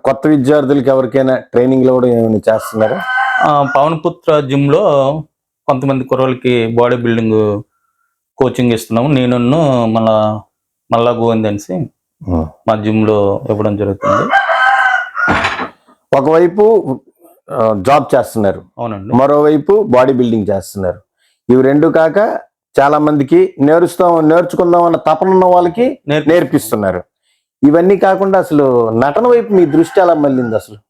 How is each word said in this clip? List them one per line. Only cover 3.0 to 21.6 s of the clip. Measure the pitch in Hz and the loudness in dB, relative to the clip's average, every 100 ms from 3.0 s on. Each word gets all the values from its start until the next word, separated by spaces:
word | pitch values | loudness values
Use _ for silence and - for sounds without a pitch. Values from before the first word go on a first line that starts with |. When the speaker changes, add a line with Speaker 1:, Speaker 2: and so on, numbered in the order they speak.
| - 254 - - | -4 -4 -4 -2
Speaker 2:
ఆ, | - 143 135 135 | 0 0 0 0
పవనపుత్ర | 147 160 180 170 - 151 | 0 -2 -6 -6 -2 0
జిమ్లో | 135 139 143 160 202 143 135 151 156 _ _ _ - | 0 -2 0 2 2 0 0 -4 -10 _ _ _ -6
కొంతమంది | 131 135 131 123 | -4 -2 -4 -2
కుర్రోళ్ళకి | 131 131 127 127 123 113 117 | -2 -2 -2 -2 0 0 0
బాడీ | 120 123 | 0 0
బిల్డింగ్ | 120 113 113 110 107 104 - _ _ _ _ _ _ - | -2 -2 0 0 0 -4 -8 _ _ _ _ _ _ -2
కోచింగ్ | 127 123 123 | -2 0 0
ఇస్తున్నాము. | 113 - 117 135 | -2 -2 -2 0
నేనున్ను | 135 123 123 120 151 151 127 113 | 0 0 0 0 0 0 0 0
మళ్ళా, | 113 110 110 107 107 - _ _ _ _ | 0 0 2 0 -4 -10 _ _ _ _
మల్లా | 117 120 | -2 0
గోవింద్ | 117 117 113 107 | 0 0 0 -2
అనేసి | 101 - 92 123 - _ _ 95 | -4 -6 -8 -8 -12 _ _ -6
Speaker 1:
Hmm. | 85 78 - - | -4 -4 -8 -4
Speaker 2:
మా | 107 | -2
జిమ్లో | 104 107 107 104 98 101 - | -2 0 0 0 0 -2 -4
ఇవ్వడం | 104 107 101 | -2 -2 -2
జరుగుతుంది. | 101 98 587 - - 807 784 - 262 - 762 740 - - 1077 - - - - - _ _ _ 143 | -4 -4 -2 -2 0 -2 -2 -2 0 0 0 -2 -6 -6 -4 -2 -4 -8 -12 -16 _ _ _ -2
Speaker 1:
ఒకవైపు, | 139 160 175 190 214 220 135 127 - _ - _ _ | 2 2 2 2 2 2 0 -8 -12 _ -20 _ _
ఆ, | 139 110 107 | -2 -2 0
జాబ్ | 92 143 131 135 | 0 0 2 -2
చేస్తున్నారు, | - 113 101 90 92 - | -2 -2 -2 -4 -12 -12
Speaker 2:
అవునండి. | 117 104 101 | -12 -10 -2
Speaker 1:
మరోవైపు | 120 139 147 151 151 147 202 | 0 2 2 2 0 2 0
బాడీ | 196 123 131 | 2 2 2
బిల్డింగ్ | 123 120 113 101 | 2 0 -2 -2
చేస్తున్నారు. | 98 - 101 92 - _ _ _ _ - | -4 -6 -8 -6 -8 _ _ _ _ 0
ఇవి | 127 | 2